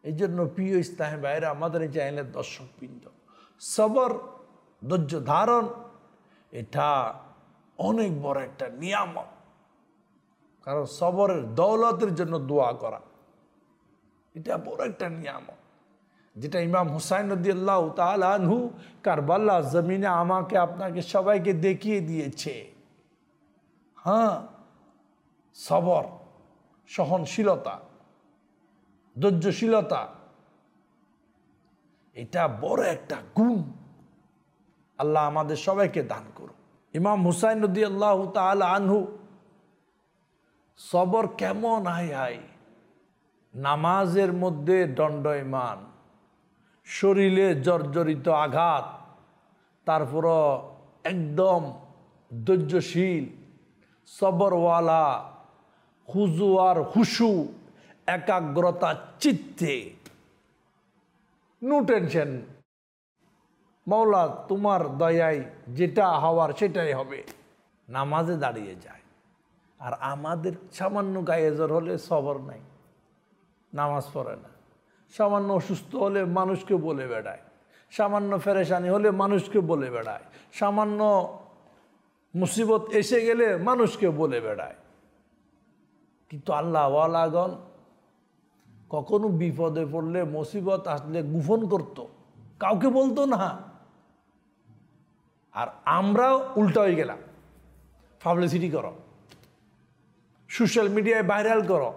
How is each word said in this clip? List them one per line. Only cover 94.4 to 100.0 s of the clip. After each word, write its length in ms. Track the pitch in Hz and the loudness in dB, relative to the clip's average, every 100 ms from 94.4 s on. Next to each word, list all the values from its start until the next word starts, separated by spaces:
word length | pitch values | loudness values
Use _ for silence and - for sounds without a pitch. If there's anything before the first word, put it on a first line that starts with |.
| _ _ _ - _ _ _ _ _ _ _ | _ _ _ -20 _ _ _ _ _ _ _
আর 140 | 92 120 - | -8 -8 -4
আমরা 500 | - 165 196 208 254 | 0 0 2 4 4
উল্টা 460 | 269 262 208 208 160 | 2 0 2 2 4
হয়ে 140 | 202 | 4
গেলাম, 240 | 165 131 - - - - _ _ - _ _ _ _ | 2 -2 -6 -16 -20 -20 _ _ -20 _ _ _ _
পাবলিসিটি 480 | - 170 175 170 175 | -2 0 2 0 -2
করো, 220 | 147 104 - - - _ - _ _ _ _ _ _ | -4 -6 -12 -20 -20 _ -20 _ _ _ _ _ _